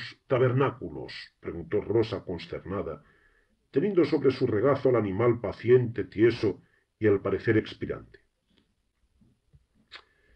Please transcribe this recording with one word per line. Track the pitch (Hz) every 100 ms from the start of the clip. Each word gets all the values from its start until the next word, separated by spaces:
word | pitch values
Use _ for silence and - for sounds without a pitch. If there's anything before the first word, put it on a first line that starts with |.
| - - -
tabernáculos?, | 127 127 127 131 120 87 69 64 - - _
preguntó | 92 82 82 101
Rosa | - 110 110 90
consternada, | - 85 - 73 80 98 82 73 - _ _ _ _ _ _
teniendo | 139 202 180 151
sobre | 151 135
su | 127 123
regazo | 104 131 131 131
al | 120
animal | 104 95 120 117
paciente, | 98 - 110 127 117 117 92
tieso | 95 117 117 104 - _ _ _ -
y | 107
al | 98
parecer | 95 92 - 107
expirante. | 104 - - - - - _ _ _ _ _ _ _ _ _ _ _ _ _ - _ _ _ - _ _ _